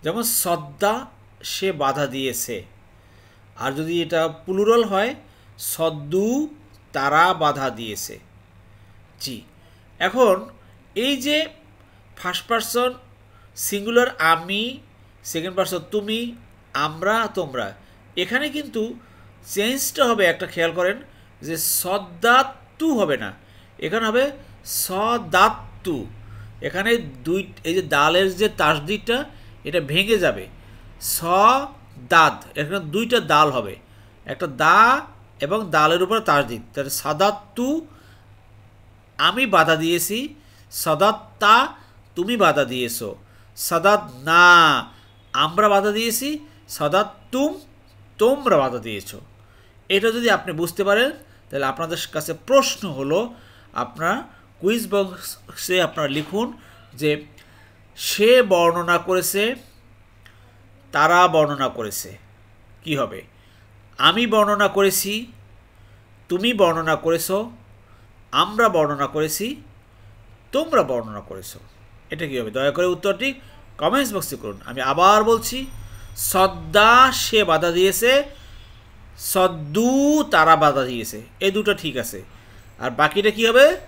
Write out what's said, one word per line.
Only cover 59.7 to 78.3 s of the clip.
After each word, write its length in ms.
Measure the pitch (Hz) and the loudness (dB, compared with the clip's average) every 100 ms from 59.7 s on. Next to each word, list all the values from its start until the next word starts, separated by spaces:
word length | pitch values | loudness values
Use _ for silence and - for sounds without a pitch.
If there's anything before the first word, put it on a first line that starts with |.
| - - - _ _ - - - - - - - | -20 -20 -20 _ _ -20 -20 -20 -20 -20 -20 -8
তারা 260 | 147 156 175 180 165 | 2 4 6 6 6
বর্ণনা 340 | 151 143 131 - | 2 0 -4 -4
করেছে, 320 | 110 98 92 - - - - - - - | -8 -8 -12 -16 -20 -20 -20 -20 -20 -18
কি 120 | - 147 | -6 -4
হবে? 180 | 113 92 - _ - - _ - - - | -2 -6 -18 _ -20 -20 _ -20 -20 2
আমি 240 | 139 185 233 214 | 2 2 2 2
বর্ণনা 320 | 208 208 202 196 | 2 2 0 2
করেছি, 360 | 196 185 196 208 240 - - - - _ - - _ - _ | 2 2 -4 -6 -10 -20 -20 -20 -20 _ -20 -20 _ -20 _
তুমি 200 | 180 220 233 | -2 0 4
বর্ণনা 340 | 180 165 160 156 165 | 2 2 -2 -2 0
করেছো, 320 | 165 165 190 233 - - - - - - - - | -2 -2 -4 -6 -14 -20 -20 -20 -20 -20 -20 -6
আমরা 320 | 131 180 214 226 175 | -2 -2 2 2 2
বর্ণনা 320 | 151 143 139 156 | 0 -2 -4 -2
করেছি, 320 | 156 151 214 294 - - _ _ - - - - - | -4 -4 -8 -10 -16 -20 _ _ -20 -20 -20 -20 -6
তোমরা 280 | 262 320 320 147 | -4 0 -2 0
বর্ণনা 300 | 123 110 104 98 | -4 -6 -14 -14
করেছো, 300 | 95 92 - - - - - - | -16 -16 -20 -20 -20 -20 -20 -16
এটা 120 | 156 160 | -10 -8
কি 60 | 131 | -6
হবে? 120 | 110 123 | -6 -2
দয়া 160 | 139 143 | -2 0
করে 100 | 180 175 | 0 0
উত্তরটি 340 | 196 190 262 269 - - - - | -2 -2 -4 -6 -16 -20 -20 -4
কমেন্টস 300 | 156 247 262 202 | 0 0 -2 -4
বক্সে 200 | - 131 | -8 -10
করুন। 160 | 107 95 - | -10 -12 -12
আমি 100 | 120 131 | -6 -2
আবার 280 | 139 185 214 214 | 4 6 6 4
বলছি, 280 | 226 - - 262 - - - - - - | 2 0 -8 -10 -12 -14 -16 -16 -8 -4
সদ্দা 600 | 190 190 175 160 180 214 240 262 254 | 2 2 0 0 4 8 8 6 4
সে 160 | - 220 190 | 0 0 2
বাধা 180 | 160 175 170 | 2 2 2
দিয়েছে, 340 | 185 185 233 269 285 | 2 2 2 2 0